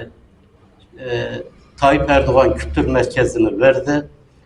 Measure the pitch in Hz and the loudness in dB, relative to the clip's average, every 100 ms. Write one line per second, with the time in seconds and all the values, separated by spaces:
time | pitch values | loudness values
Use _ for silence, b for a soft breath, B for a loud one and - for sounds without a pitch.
0 | 117 - _ _ _ _ _ _ _ - | -16 -20 _ _ _ _ _ _ _ -16
1 | 127 117 117 120 - - _ - 139 147 | -8 -6 -6 -10 -14 -20 _ 0 2 2
2 | 139 143 135 127 - - - 156 131 131 | 2 0 2 2 2 0 -4 -2 0 0
3 | - 135 120 113 107 98 131 131 147 147 | -2 -2 -2 0 -2 2 2 2 0 -4
4 | 147 - b b | -6 -14 b b